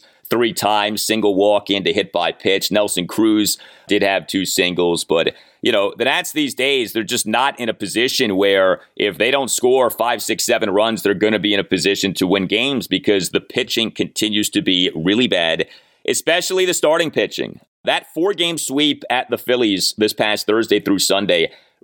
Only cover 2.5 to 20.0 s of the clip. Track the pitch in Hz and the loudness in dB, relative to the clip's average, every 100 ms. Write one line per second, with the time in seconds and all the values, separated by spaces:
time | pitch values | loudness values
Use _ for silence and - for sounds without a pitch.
2.5 | 95 - 104 104 - 85 - 110 107 98 | 0 0 0 0 -2 -4 0 2 2 0
3.5 | - - - - 101 98 95 - 98 87 | -4 -10 -18 -2 0 2 0 -2 -4 -2
4.5 | - 90 87 87 85 - 82 78 - - | 0 0 0 0 0 0 0 0 -4 -14
5.5 | _ 113 107 101 - 120 165 175 151 143 | _ 0 0 0 -2 -2 -2 -2 -4 -4
6.5 | - 135 135 107 113 98 120 107 117 139 | -2 -2 0 -2 -4 -4 -4 -2 0 0
7.5 | - 117 101 98 107 131 - 117 95 101 | -2 -6 -6 -4 -2 -2 0 0 2 2
8.5 | 98 95 90 - - 104 87 113 139 127 | 4 2 0 -4 -4 -2 0 0 0 -2
9.5 | - 123 131 120 - 117 117 - 107 - | 0 2 4 2 0 -2 -2 -4 -2 0
10.5 | 113 101 95 113 107 98 95 107 107 104 | 0 2 2 0 0 0 2 2 2 2
11.5 | 101 90 92 98 98 98 87 92 98 90 | 0 0 0 0 0 -2 0 0 2 0
12.5 | 104 135 131 - 92 107 98 87 98 - | 0 0 -4 -2 -2 2 0 0 -4 -2
13.5 | 123 123 - 110 - 87 - 107 104 101 | -4 -2 -2 -2 -4 -6 -4 -2 -2 -2
14.5 | 104 95 92 90 80 85 110 120 92 82 | 0 0 0 0 0 0 2 2 2 0
15.5 | 82 - - _ _ - 127 - 175 175 | 0 -4 -10 _ _ -4 -2 0 -2 0
16.5 | 185 185 170 151 165 160 - 98 - 58 | 0 0 0 2 2 0 -2 -2 -4 -10
17.5 | 50 _ _ 113 165 - 160 185 180 170 | -12 _ _ -4 -4 -4 -2 -2 0 -2
18.5 | 165 - 135 151 139 - 123 - 117 - | -4 -4 0 0 0 -2 -2 -2 -4 0
19.5 | 123 113 92 - - | 2 2 0 -2 0